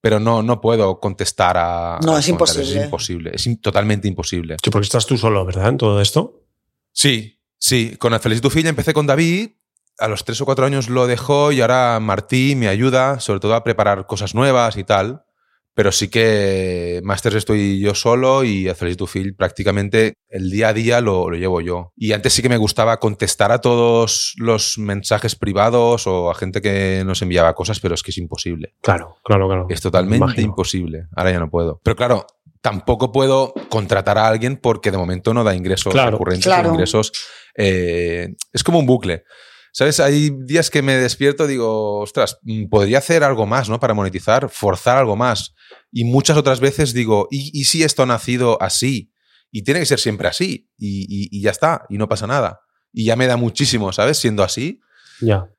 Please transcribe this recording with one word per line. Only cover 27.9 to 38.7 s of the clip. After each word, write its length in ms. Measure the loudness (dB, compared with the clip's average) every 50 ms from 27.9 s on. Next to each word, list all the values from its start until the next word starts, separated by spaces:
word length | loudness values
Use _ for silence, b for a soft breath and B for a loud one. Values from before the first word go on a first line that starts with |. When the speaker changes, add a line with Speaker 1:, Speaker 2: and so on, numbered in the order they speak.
| -4
Speaker 1:
es 80 | -4 -6
que 80 | -8
es 80 | -8 -8
imposible. 560 | -8 -10 -10 -8 -8 -8 -8 -8 -10 -14 _ _ 0
Speaker 3:
Claro, 340 | 0 0 0 -4 -12 -20 _ _
claro, 240 | 2 4 4 4
claro. 180 | 2 0 -2 -2
Speaker 1:
Es 140 | -4 -6 -4
totalmente 360 | -4 -2 -2 -2 0 2 2
Speaker 3:
Imagino. 280 | 2 2 2 2 0 -2
Speaker 1:
imposible. 640 | -2 -2 -4 -4 -4 -4 -6 -6 -6 -8 -10 -12 -10 -6
Ahora 160 | -2 0 0
ya 80 | 0 0
no 100 | -2 -2
puedo. 320 | -2 -2 -2 -2 -4 -2 _
Pero 120 | -2 0
claro, 320 | 0 2 2 2 0 0 -10 _ _ _ -20 _ _
tampoco 500 | -4 -4 -4 -2 0 0 0 0 0 0
puedo 440 | 2 2 2 4 4 2 2 -2 -6 -12 -10 -4
contratar 500 | -4 -4 0 0 0 0 2 2 2 4
a 80 | 4
alguien 300 | 4 2 2 0 -4 -4
porque 340 | -2 0 0 0 0 -2 -2
de 60 | -2 -2
momento 340 | -2 -2 -4 -2 -2 0 0
no 100 | 2 2
da 120 | 2 0
ingresos 360 | 0 0 -2 -2 -2 0 0
Speaker 3:
Claro. 200 | 2 2 2 2
Speaker 1:
recurrentes 340 | 0 -2 -2 -2 -2 0 2
Speaker 2:
Claro. 240 | 2 2 4 2 2
Speaker 1:
o 40 | 2
ingresos. 380 | 0 0 0 0 0 0 -2 B B B B B B B B B
Eh, 800 | 0 0 0 2 0 0 -2 -2 -2 -2 -2 -4 -4 -6 -8 -10 _ -16 _
es 120 | -6 -2 0
como 140 | 2